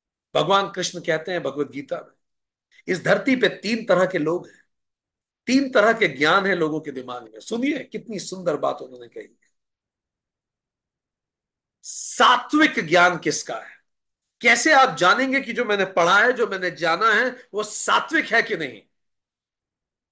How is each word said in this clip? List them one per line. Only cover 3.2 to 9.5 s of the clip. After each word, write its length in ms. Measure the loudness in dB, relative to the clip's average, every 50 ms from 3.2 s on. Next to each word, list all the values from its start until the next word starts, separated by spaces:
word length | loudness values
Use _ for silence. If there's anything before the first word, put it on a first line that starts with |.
| 2 0 0
पे 120 | 2 2 0
तीन 380 | 0 0 -6 -4 -4 -4 0
तरह 200 | 0 2 2 2
के 120 | 0 0 -2
लोग 300 | -2 -2 -4 -4 -6 -10
हैं, 160 | -20 _ _ _ _ _ _ _ _ _ _ _ _ _ _ _ _ _ _
तीन 240 | 0 2 2 2 2 2
तरह 200 | 4 4 4 4
के 160 | 2 0 0
ज्ञान 380 | 0 0 2 2 2 2 2
है 80 | 2 0
लोगों 260 | 0 0 -2 -2 -4
के 100 | -8 -8
दिमाग 320 | -12 -12 -10 -12 -12 -14 -14
में।" 180 | -18 -20 -18
सुनिए, 440 | -12 -8 -6 -4 -2 -2 -4 -4 -8
कितनी 340 | -10 -12 -14 -12 -10 -10 -10
सुंदर 380 | -10 -10 -10 -8 -4 -4 -4
बात 200 | -2 -2 -4 -6 -6
उन्होंने 280 | -10 -18 -18 -20 -20 -20
कही 160 | -18 -20 -20
है। 240 | -20 _ _ _ _